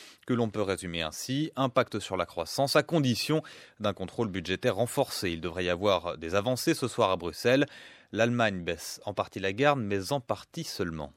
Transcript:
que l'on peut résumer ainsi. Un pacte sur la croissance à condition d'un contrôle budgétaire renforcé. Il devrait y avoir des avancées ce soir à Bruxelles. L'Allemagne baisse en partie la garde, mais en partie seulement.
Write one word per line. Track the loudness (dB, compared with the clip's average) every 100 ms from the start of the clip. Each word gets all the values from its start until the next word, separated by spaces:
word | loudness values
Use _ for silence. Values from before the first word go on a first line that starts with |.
| -20 -12 -2
que |
l'on | 0 0
peut | 0
résumer | -2 -2 -4 -4
ainsi. | -4 -4 -4 -2 -2 -2
Un | 0
pacte | 2 0 -2
sur | -4 -2
la | -2
croissance | -4 -4 0 2 2
à |
condition | 4 4 4 2 0 -2 -2 -12 -20 -4
d'un | -2
contrôle | -2 -4 -2 -2
budgétaire | -2 -4 -2 0 0
renforcé. | 0 0 -2 -2 -4
Il | -4
devrait | -4 -2
y | 0
avoir | 2 4 2 0 -6
des | -2
avancées | 0 0 0 0
ce | 0 0
soir | 2 2
à | 2
Bruxelles. | -2 -2 2 4 2 -4 -20 -20 _
L'Allemagne | 2 2 4 2 0
baisse | -2 -4 -6 -10 -6
en |
partie | -4 -4 -2
la | -2
garde, | 2 4 4
mais | 2 -2 0
en | -2
partie | -2 -4 -6 -10
seulement. | -8 -4 -4 -4 -8